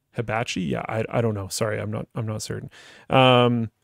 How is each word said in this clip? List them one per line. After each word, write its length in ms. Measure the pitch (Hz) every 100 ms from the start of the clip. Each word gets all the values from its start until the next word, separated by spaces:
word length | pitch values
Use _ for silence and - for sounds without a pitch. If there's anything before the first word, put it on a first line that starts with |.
| _
hibachi. 500 | - 107 110 123 -
Yeah, 220 | 160 60 -
I, 160 | 113 -
I 120 | 127
don't 140 | 117
know. 140 | 104 98
Sorry, 320 | - 110 107
I'm 100 | 104
not, 180 | 107 -
I'm 120 | - 110
not 160 | 110
certain. 280 | - 107 - - - - -
Um, 600 | 131 127 123 123 120 113 -